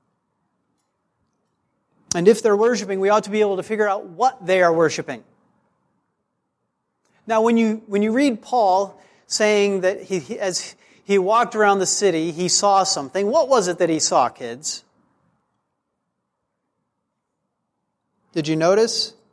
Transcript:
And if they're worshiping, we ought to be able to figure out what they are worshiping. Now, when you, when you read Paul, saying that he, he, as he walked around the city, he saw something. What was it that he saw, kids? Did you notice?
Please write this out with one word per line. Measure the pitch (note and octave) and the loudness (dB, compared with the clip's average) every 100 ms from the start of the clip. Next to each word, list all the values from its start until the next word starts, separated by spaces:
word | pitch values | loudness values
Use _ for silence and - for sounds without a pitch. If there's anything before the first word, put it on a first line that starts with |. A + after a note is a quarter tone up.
| _ _ _ _ _ _ _ _ _ _ _ _ _ _ _ _ _ _ _ _ - F3 | _ _ _ _ _ _ _ _ _ _ _ _ _ _ _ _ _ _ _ _ -10 0
And | F3+ | 2
if | A3 | 4
they're | A3+ G3+ | 2 2
worshiping, | A#3 A3+ G3 F#3+ | 2 0 -4 -4
we | G3 | 0
ought | G#3+ G#3 | 0 0
to | |
be | G#3+ | -2
able | G#3 F#3+ | -2 -2
to | |
figure | F3+ G#3+ G#3 | -6 -4 -2
out | G3 G3+ | -4 -8
what | E3 B3+ - F3 | -4 -2 -2 -2
they | F#3 | 2
are | F3 | 2
worshiping. | E3 D#3+ - D3 A#2+ - _ _ _ _ _ _ _ _ _ _ _ _ _ _ _ _ _ _ _ - | 2 0 -2 -10 -14 -16 _ _ _ _ _ _ _ _ _ _ _ _ _ _ _ _ _ _ _ -4
Now, | A3 | 0
when | A3+ A#3 | 2 4
you, | A3 A3 - | 2 -2 -4
when | G3+ | -2
you | G#3+ | 0
read | A#3 C#4+ A3 | 2 0 0
Paul, | - B3+ G3+ F#3 G3 - _ _ - - | -2 0 2 2 0 -8 _ _ -8 -2
saying | G#3+ G#3 G3+ G3 | 2 2 2 0
that | F#3 G3+ | -2 -4
he, | - F#3+ | -6 -6
he, | B2+ A#3 | -6 -8
as | G3 F3 - - _ _ | -6 -6 -10 -18 _ _
he | - G3 | -2 0
walked | F#3 A3+ A#3+ G#3+ | 2 2 0 2
around | G#3 G3 | 2 2
the | F3+ | 0
city, | - G3+ E3 E3 | 0 0 0 -2
he | D#3 F3+ | -4 -2
saw | - G3+ G3 | 0 2 2
something. | F#3 E3 C3+ F#3+ G3+ | 2 -2 -6 -4 0
What | D4+ C4 | 0 2
was | C4 F3+ | 2 0
it | E3+ | 0
that | E3+ | 0
he | D#3 | 0
saw, | - E3 A#2+ | 0 2 0
kids? | - A#2+ B2 - - - _ _ _ _ _ _ _ _ _ _ _ _ _ _ _ _ _ _ _ _ _ _ _ _ _ _ _ _ _ _ _ _ _ _ | -2 -12 -12 -12 -12 -14 _ _ _ _ _ _ _ _ _ _ _ _ _ _ _ _ _ _ _ _ _ _ _ _ _ _ _ _ _ _ _ _ _ _
Did | E3+ D#3 | -6 -4
you | D#3 | 0
notice? | E3 G#3 A3+ - - - _ | 2 2 2 -2 -8 -10 _